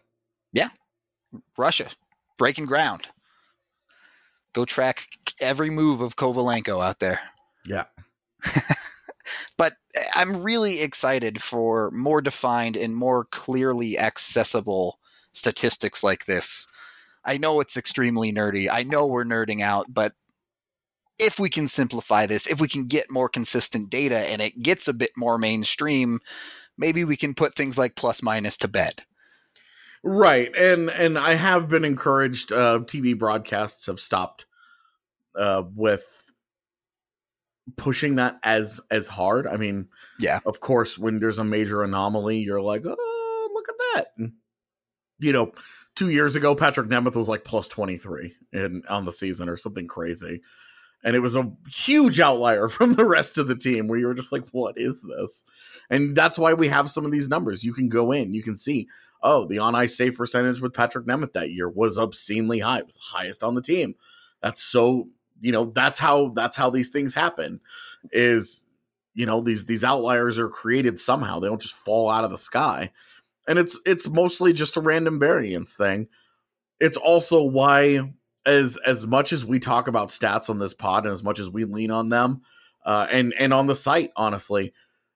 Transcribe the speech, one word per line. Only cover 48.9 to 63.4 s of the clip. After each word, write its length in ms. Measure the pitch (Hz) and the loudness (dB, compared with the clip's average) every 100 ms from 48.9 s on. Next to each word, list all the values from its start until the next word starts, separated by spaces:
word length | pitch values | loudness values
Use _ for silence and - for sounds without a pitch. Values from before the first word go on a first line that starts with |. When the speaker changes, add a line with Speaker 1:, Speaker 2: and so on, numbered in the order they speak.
| 101 | -4
Speaker 2:
the 80 | 90 | -4
season 380 | - 95 85 87 | -6 -6 -6 -6
or 80 | 85 | -8
something 280 | 107 101 85 | -8 -10 -10
crazy. 580 | - 85 82 85 87 - _ - _ _ _ | -8 -6 -8 -8 -12 -14 _ -20 _ _ _
And 100 | 113 | 0
it 60 | 123 | 0
was 160 | 123 127 | 2 0
a 160 | 120 - - | -4 -8 -14
huge 540 | - - 302 262 156 | -6 2 6 6 6
outlier 480 | 147 120 120 104 113 | 4 4 4 2 0
<laughs> 0 | |
from 240 | - 240 | 4 4
the 100 | 220 | 6
rest 340 | 214 165 - 156 | 6 6 4 0
of 120 | 139 | 0
the 60 | 123 | 0
team 320 | 131 117 107 | 0 0 0
where 100 | 117 | 0
you 80 | 120 | 0
were 60 | |
just 180 | 123 127 | -2 -6
like, 160 | 139 131 | -8 -6
"What 260 | 127 117 - | -4 -4 -4
is 240 | 120 127 | -4 -6
this?" 420 | 92 71 107 - - _ - - _ | -10 -8 -8 -10 -16 _ -20 -20 _
And 260 | 135 143 143 | 0 2 4
that's 240 | 165 165 | 2 4
why 140 | 160 | 4
we 160 | 165 147 | 4 4
have 200 | 139 143 | 2 0
some 140 | 165 | -2
of 80 | 151 | -2
these 160 | 147 139 | -2 0
numbers. 380 | 156 151 95 117 | -2 -2 -4 -6
You 80 | |
can 160 | 123 127 | -2 0
go 240 | 113 117 | 2 2
in, 200 | 139 104 | 2 0
you 100 | 107 | -4
can 120 | 110 101 | -6 -6
see, 320 | - 139 - - _ _ | -4 -4 -4 -14 _ _
oh, 240 | 120 147 87 | 2 4 2
the 140 | 101 | 0
on-ice 380 | 110 120 120 - | 2 2 0 2
save 180 | 123 123 | -2 0
percentage 460 | 120 123 127 123 | -2 0 0 -2
with 120 | 123 | -4
Patrick 320 | 120 120 127 120 | 0 -2 -2 -4
Nemeth 280 | 135 147 | -4 -2
that 180 | 92 78 | -4 -6
year 180 | 90 87 | -4 -4
was 280 | 92 113 95 | 0 0 2
obscenely 640 | 113 - - 107 113 113 | -4 -4 -4 -2 -2 -2
high. 200 | 107 123 | -2 -2
It 60 | - | -6
was 100 | - | -16
the 60 | |
highest 400 | - 92 92 104 | -12 -8 -8 -6